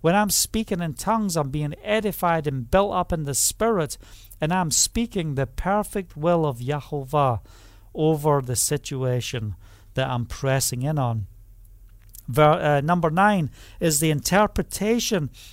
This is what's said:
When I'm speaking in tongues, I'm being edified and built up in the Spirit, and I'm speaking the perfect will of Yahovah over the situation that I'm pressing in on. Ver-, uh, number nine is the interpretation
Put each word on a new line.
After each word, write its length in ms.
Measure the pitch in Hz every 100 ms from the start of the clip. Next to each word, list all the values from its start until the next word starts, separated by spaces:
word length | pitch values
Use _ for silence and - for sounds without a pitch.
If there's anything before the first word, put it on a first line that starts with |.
When 120 | 160
I'm 140 | 196 208
speaking 540 | - - 220 220 185
in 100 | 170
tongues, 420 | 135 - 220 202
I'm 140 | 165 139
being 260 | 151 147 160
edified 640 | 208 214 208 - 175 165 151
and 240 | 135 117
built 220 | 185 202
up 180 | 185 175
in 140 | 165
the 100 | 143
Spirit, 600 | 127 - - 226 208 143 - - - - -
and 140 | 156
I'm 180 | 185 165
speaking 640 | - - 226 233 196 160
the 120 | 135 135
perfect 680 | - 175 208 208 208 180
will 300 | - 160 170
of 140 | 151 120
Yahovah 800 | 123 147 - 147 131 147 139 113 - - - - -
over 480 | - 156 156 151 143
the 140 | 127 117
situation 1000 | - 147 - 135 127 123 - 123 110 95 - - -
that 140 | - 131
I'm 160 | 123
pressing 580 | 117 - 135 131 - 123
in 160 | 135 156
on. 280 | 123 113 98 - - - - - - - - - -
Ver-, 520 | 139 151 156 151 143
uh, 20 |
number 300 | 147 175 165
nine 400 | 165 202 202 139 - - -
is 220 | 170 160
the 100 | 160
interpretation 1160 | 147 - 185 208 - - - 208 233 - 196 143 - -